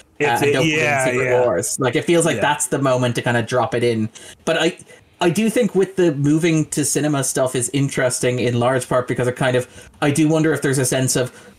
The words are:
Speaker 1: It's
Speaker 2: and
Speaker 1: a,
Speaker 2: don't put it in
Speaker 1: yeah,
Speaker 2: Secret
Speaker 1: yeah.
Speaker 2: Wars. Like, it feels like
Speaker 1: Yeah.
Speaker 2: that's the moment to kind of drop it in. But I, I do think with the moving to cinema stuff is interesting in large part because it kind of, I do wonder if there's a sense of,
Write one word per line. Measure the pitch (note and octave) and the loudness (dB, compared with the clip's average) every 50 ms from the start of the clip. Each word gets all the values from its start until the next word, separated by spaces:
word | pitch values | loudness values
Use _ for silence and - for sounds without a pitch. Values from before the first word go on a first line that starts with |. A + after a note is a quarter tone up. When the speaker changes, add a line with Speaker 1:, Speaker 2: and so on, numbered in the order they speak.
| - _ _ - | -20 _ _ -4
Speaker 1:
It's | A3 - A#2 - C#3+ | -2 0 0 0 2
Speaker 2:
and | C#3+ | 0
Speaker 1:
a, | - | 2
Speaker 2:
don't | - D#3 | 2 2
put | D#3+ | 0
it | D3+ | 0
in | D#3 | 0
Speaker 1:
yeah, | D#3 D3 C#3+ C3+ C3 | 0 0 0 0 0
Speaker 2:
Secret | B2+ B2 B2+ C3 | 0 0 0 0
Speaker 1:
yeah. | B2+ B2 B2 B2 | 0 2 2 2
Speaker 2:
Wars. | A#2+ B2+ B2 B2 - - - | 2 0 -2 -4 -4 -4 -2
Like, | C3 B2 A2+ | -2 -2 0
it | D3+ - | 0 0
feels | - E3+ E3 D#3+ | 2 2 2 2
like | E3 C3 | 2 0
Speaker 1:
Yeah. | G#2+ F#2+ | 0 -2
Speaker 2:
that's | C#3+ D3 - - - | -2 -2 -2 -4 -4
the | D#3+ C3+ | -4 -2
moment | C3+ C3+ B2+ B2+ B2+ A#2+ A#2+ | 0 0 0 0 0 0 -2
to | D3+ - | -2 -2
kind | B2 A#2+ | -2 -2
of | A#2 A2 | -2 -2
drop | - B2+ B2 A2+ A2 - | -2 -2 -2 0 0 0
it | A#2+ A#2+ | 0 0
in. | A#2+ A#2 A2 A2 A2 - - - - - - _ | 0 0 0 -2 -4 -6 -12 -20 -20 -20 -8 _
But | E3+ D#3+ D#3+ D#3+ | -4 -2 0 0
I, | E3+ - - - - - - - _ _ - | -2 -2 -4 -10 -20 -20 -20 -20 _ _ -2
I | E3+ E3+ | 0 0
do | D3+ G3+ A3 A3 | 2 2 0 0
think | - B3+ A#3+ F#3+ - | 2 2 0 2 2
with | F#3 F#3+ - - | 0 0 0 0
the | - F3 E3+ C#3+ | 2 2 2 2
moving | C#3+ C#3+ D3 D3+ D#3+ E3 E3+ D#3+ D#3 D3+ | 2 2 2 2 2 2 2 2 0 0
to | - - D#3 C#3 | -2 -2 -4 -2
cinema | - - C#3+ C#3+ D3+ D3 C3+ C3 | -2 -2 -2 0 0 0 -2 -2
stuff | - - C#3+ C3 B2+ - | -2 -2 -2 -2 0 0
is | C3 A#2 - - | -2 -4 -2 0
interesting | C#3 C#3 C3+ - D3 C3 B2 - - C3+ B2 B2 B2 | 0 0 0 0 0 -2 0 0 0 -2 -2 0 0
in | G#2 B2 A#2+ A#2+ | 0 0 0 0
large | A#2+ B2+ C3 B2 - - | 0 0 0 0 -2 -2
part | F3 - - - | -2 -2 0 -2
because | B2 A#2+ B2 | -2 -2 -2
it | B2 B2 | -2 -2
kind | - - B2+ B2+ | -2 -2 0 0
of, | B2+ B2+ - - - - - - - | 0 -2 -4 -10 -20 -20 -20 -8 -4
I | D#3 D3 B2+ | -2 0 2
do | D#3+ D#3 D3+ | 2 2 2
wonder | D#3+ D#3 D#3 E3 D3 | 4 2 2 2 0
if | C#3 - | 0 0
there's | C#3+ C3 C#3+ | 0 0 0
a | B2+ | 0
sense | - C#3+ C3 C3 B2 - | 0 0 0 0 0 0
of, | C#3 B2 - - - - - - | -2 -2 -4 -6 -14 -20 -20 -20